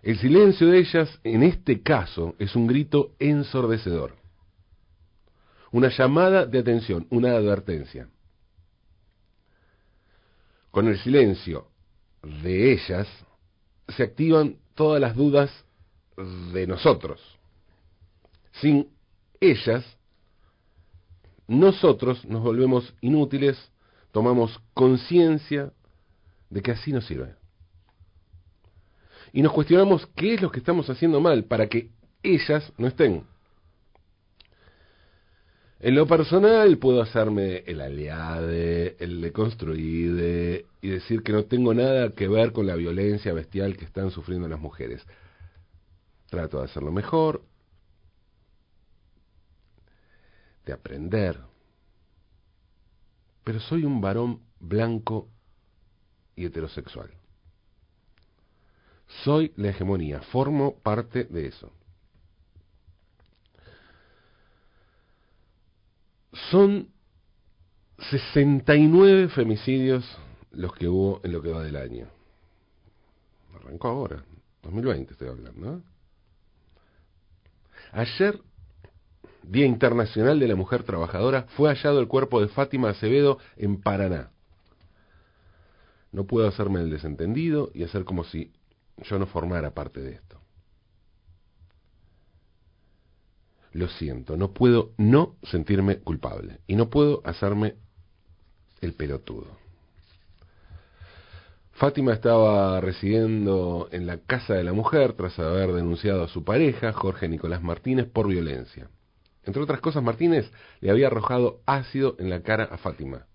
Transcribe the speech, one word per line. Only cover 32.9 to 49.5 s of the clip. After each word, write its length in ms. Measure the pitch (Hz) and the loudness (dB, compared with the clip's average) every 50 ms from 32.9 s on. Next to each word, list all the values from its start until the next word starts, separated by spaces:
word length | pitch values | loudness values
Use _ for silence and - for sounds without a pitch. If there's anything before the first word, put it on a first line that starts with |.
| 127 - 160 120 92 78 - _ _ _ _ _ _ _ _ _ _ _ _ _ _ _ _ _ _ _ _ _ _ _ - _ _ _ _ _ _ _ _ _ _ _ _ _ _ _ _ _ _ _ _ _ _ _ _ _ _ _ | 2 2 2 2 2 0 -6 _ _ _ _ _ _ _ _ _ _ _ _ _ _ _ _ _ _ _ _ _ _ _ -20 _ _ _ _ _ _ _ _ _ _ _ _ _ _ _ _ _ _ _ _ _ _ _ _ _ _ _
En 140 | - 120 127 | 0 2 4
lo 140 | 143 156 | 4 6
personal 720 | 151 170 160 156 - 165 190 202 214 226 220 214 202 165 - | 4 4 2 4 2 2 4 6 6 6 8 6 6 6 6
puedo 200 | 131 131 127 123 | 4 4 4 4
hacerme 580 | 113 110 117 117 107 107 107 101 98 95 90 90 - | 2 0 0 0 0 0 0 -2 -2 -2 -4 -6 -8
el 120 | - 85 78 | -10 -10 -10
aliade, 1160 | 69 67 71 73 76 73 78 80 80 82 82 82 82 82 85 85 85 85 85 85 85 90 - | -8 -10 -10 -10 -10 -10 -10 -10 -8 -8 -6 -6 -4 -4 -4 -2 -2 -2 -2 -2 -2 -4 -6
el 240 | _ 87 87 87 85 | _ -10 -10 -8 -8
deconstruide 1400 | 85 85 80 104 110 113 110 - - 78 80 80 80 80 82 82 85 85 87 87 85 85 85 87 87 87 90 92 - _ _ _ | -8 -8 -4 -2 -4 -4 -4 -6 -8 -8 -6 -6 -6 -4 -4 -2 -2 -2 -2 -2 -2 -2 -2 -2 -2 -4 -4 -6 -10 _ _ _
y 80 | - 98 | -8 -8
decir 320 | 95 90 - - 113 110 | -8 -8 -6 -6 -6 -4
que 100 | 113 - | -2 -2
no 120 | 104 107 104 | -2 -2 0
tengo 320 | - 127 123 123 120 113 | 0 0 0 2 2 2
nada 360 | 120 123 131 135 131 123 113 - | 2 2 2 2 0 0 -2 -4
que 120 | - 98 | -4 -2
ver 260 | 95 104 110 117 120 117 | 0 2 2 2 2 0
con 120 | 117 101 | -2 -4
la 80 | 95 87 | -2 -2
violencia 580 | 85 85 85 85 95 98 104 104 101 - 101 | -4 -4 -4 -4 -2 -2 -2 -2 -2 -4 -6
bestial 460 | 85 80 76 - - 98 98 98 92 | -6 -6 -8 -8 -6 -4 -4 -4 -6
que 80 | - 80 | -8 -14
están 240 | - - 92 98 95 | -12 -10 -6 -6 -6
sufriendo 380 | 92 87 73 87 90 90 87 | -8 -10 -10 -8 -8 -8 -6
las 120 | 80 80 76 | -8 -8 -10
mujeres. 460 | 76 73 - - 64 58 - 60 - - - _ - - _ _ - - _ - _ _ _ _ _ _ _ _ _ _ _ _ _ _ | -12 -14 -12 -12 -12 -12 -12 -14 -16 -20 -20 _ -20 -20 _ _ -20 -20 _ -20 _ _ _ _ _ _ _ _ _ _ _ _ _ _
Trato 260 | - 87 80 73 - | -8 -8 -8 -6 -8
de 80 | 67 65 | -8 -10
hacerlo 260 | 65 - 73 69 76 | -8 -10 -10 -8 -6
mejor, 520 | 85 98 107 - - 160 160 156 151 - - _ _ _ _ _ _ _ _ _ _ _ _ _ _ _ _ _ _ _ _ _ _ _ _ _ _ _ _ _ _ _ _ _ _ _ _ _ _ _ _ _ | -6 -6 -6 -2 -2 -2 0 -2 -4 -6 -12 _ _ _ _ _ _ _ _ _ _ _ _ _ _ _ _ _ _ _ _ _ _ _ _ _ _ _ _ _ _ _ _ _ _ _ _ _ _ _ _ _